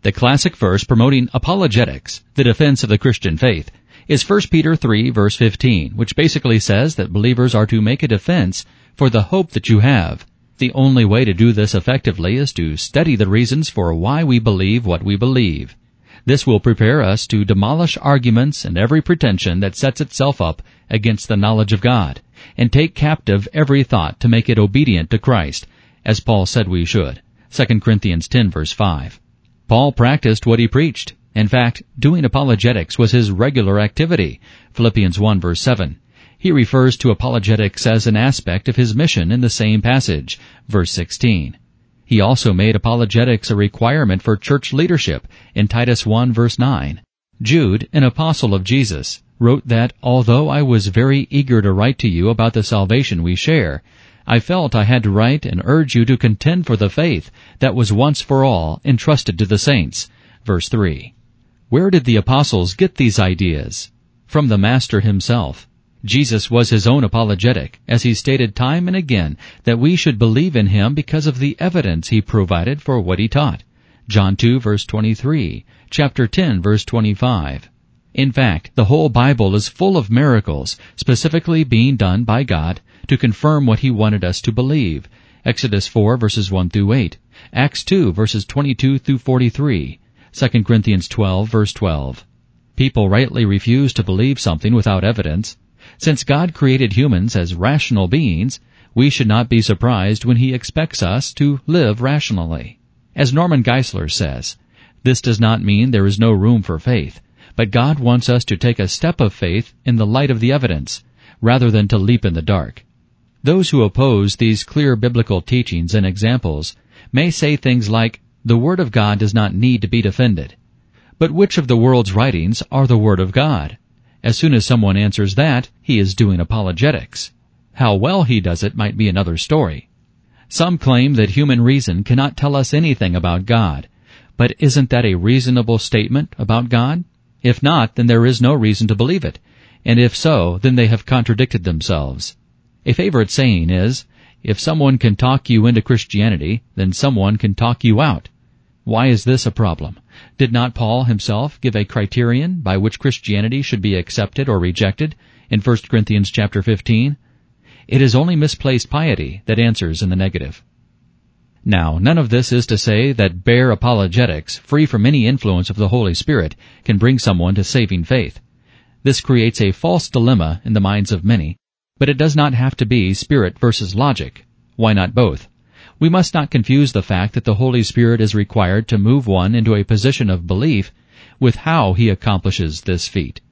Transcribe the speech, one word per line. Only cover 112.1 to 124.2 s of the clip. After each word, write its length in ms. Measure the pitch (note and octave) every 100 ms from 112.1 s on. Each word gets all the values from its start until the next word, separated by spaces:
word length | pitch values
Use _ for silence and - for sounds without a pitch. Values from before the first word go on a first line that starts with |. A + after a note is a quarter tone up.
| A#2+ G2
in 80 |
the 80 | E2
dark." 420 | D#2+ G2 B1 - _ _ _ _ _ _
Those 280 | C3+ F#3 F3+
who 120 | C#3+
oppose 540 | G#2+ - C3+ G#2+ G2+ -
these 280 | A2+ G#2+
clear 320 | - A2 C#3 A#2
biblical 440 | B2 A#2+ A2+ F#2+
teachings 540 | - B2 - E2+ E2+
and 100 | G#2+
examples 720 | F#2+ F#2 A2 B2+ E2+ D2 D#2+ - _ _ -
may 200 | B2+ E3+
say 260 | - D3 D3
things 320 | C3 B2 G#2
like, 320 | A2+ A2+ - _ _
"The 140 | A#2 A#2
Word 220 | C3+ F#3
of 120 | C#3
God 260 | A2+ G#2 G#2
does 160 | G#2+
not 200 | A2 G#2
need 260 | F#2 B2+ A#2+
to 80 | G2
be 140 | A#2
defended." 540 | G2+ - B2 F2+ C#2 - _ _ _ _ _ _
But 140 | E3
which 240 | D#3 G3 -
of 120 | C3+
the 80 | A#2
world's 360 | B2 B2+ G2+
writings 500 | G2 C3+ F#2 E2 A#2 -
are 160 | C3+ C3+
the 120 | A#2
Word 200 | G#2+ F#2
of 140 | F#2+
God? 460 | A2+ D3+ A#2 D2 - _ _ _ _